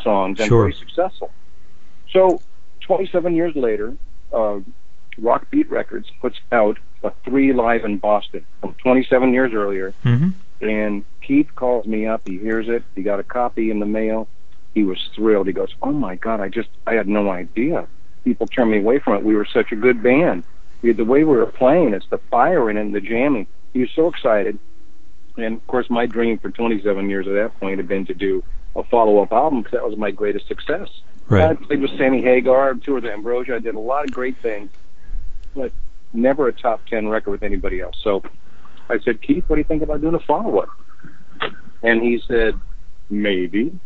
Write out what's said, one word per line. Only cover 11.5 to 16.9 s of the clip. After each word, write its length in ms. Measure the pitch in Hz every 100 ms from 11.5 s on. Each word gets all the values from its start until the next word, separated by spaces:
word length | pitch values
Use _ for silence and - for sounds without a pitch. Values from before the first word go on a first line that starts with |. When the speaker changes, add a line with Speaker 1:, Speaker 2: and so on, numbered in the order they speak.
Speaker 1:
calls 300 | - 127 123 104
me 200 | 110 110
up. 160 | 110 -
He 120 | 92
hears 300 | 110 113 110
it. 140 | 117 -
He 80 | 98
got 180 | 95 101
a 20 |
copy 460 | - 123 123 117 110
in 80 | 107
the 80 | 104
mail. 400 | 110 110 110 110 - - - -
He 100 | 110
was 140 | 95 90 -
thrilled. 320 | - 110 101 95
He 60 |
goes, 220 | 95 95 -
"Oh, 100 | 262
my 240 | 294 95 90
God, 240 | 110 110
I 80 | 95
just, 220 | 113 107 -
I 80 | -